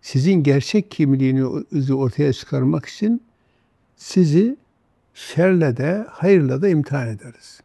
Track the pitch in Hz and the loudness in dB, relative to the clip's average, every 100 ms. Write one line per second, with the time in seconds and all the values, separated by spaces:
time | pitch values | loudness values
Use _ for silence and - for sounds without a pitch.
0 | - 135 147 190 147 139 - 214 190 - | -4 -2 2 2 2 0 0 -2 -4 -2
1 | 151 135 131 131 131 - - 151 135 135 | 0 2 2 0 -2 -4 -6 -4 -2 0
2 | 131 - 147 127 - 139 131 156 - - | -2 0 -2 -2 -4 -2 0 -2 -6 -6
3 | 208 233 _ _ _ _ _ _ _ _ | -2 -2 _ _ _ _ _ _ _ _
4 | - - 170 151 220 285 _ _ _ _ | -4 2 4 4 2 -2 _ _ _ _
5 | _ - - - 180 185 156 120 139 190 | _ -20 -10 0 2 4 2 0 -2 -4
6 | 226 - 170 190 139 131 196 165 139 139 | -8 -4 2 4 4 0 0 0 0 -4
7 | 120 107 - - - - | -6 -8 -14 -20 -20 -20